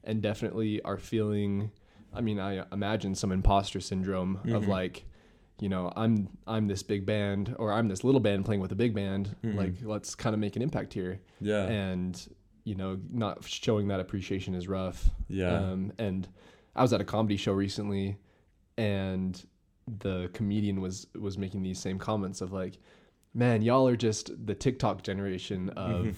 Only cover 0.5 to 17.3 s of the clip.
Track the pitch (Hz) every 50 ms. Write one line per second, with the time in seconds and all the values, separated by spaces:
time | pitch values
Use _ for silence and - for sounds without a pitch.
0.5 | - 110 110 107 104 104 - - 101 90 - - - 110 107 107 104 104 104 101
1.5 | 101 98 107 107 - - _ - - - - - - 101 120 110 104 101 95 101
2.5 | 98 92 - - - 101 101 101 110 104 95 98 95 - - 101 92 95 92 -
3.5 | 101 98 98 - - 95 92 - 98 92 92 95 98 92 90 92 95 95 - 117
4.5 | 113 107 107 101 98 92 92 90 - - - - - - - - - - _ _
5.5 | _ - 107 98 95 92 90 87 - - 110 113 117 104 98 87 - - - -
6.5 | 113 110 107 101 98 95 - - 104 101 95 98 107 104 101 101 101 98 101 110
7.5 | 127 - 113 107 101 113 117 107 95 95 - 127 135 147 107 107 101 101 98 107
8.5 | 107 101 92 92 95 98 120 123 107 104 98 98 98 98 98 104 - - - 113
9.5 | 104 101 98 92 90 101 123 107 107 104 - - - - - 120 107 107 107 101
10.5 | - 113 120 156 - 110 101 - - 107 92 90 92 95 - - _ - 104 104
11.5 | 104 104 95 92 104 104 98 95 92 90 90 92 90 - - - - - _ _
12.5 | _ - - 110 101 95 95 95 92 95 98 - - 120 110 101 - - - -
13.5 | - - - 131 110 104 101 101 98 95 90 - - 98 95 - 98 95 90 98
14.5 | 92 90 87 95 98 95 92 92 87 - - - - - - - 98 95 92 90
15.5 | 87 85 98 92 95 95 95 101 - - 113 101 92 95 92 - - - - -
16.5 | - - _ _ - - 131 120 113 95 101 - - 107 110 101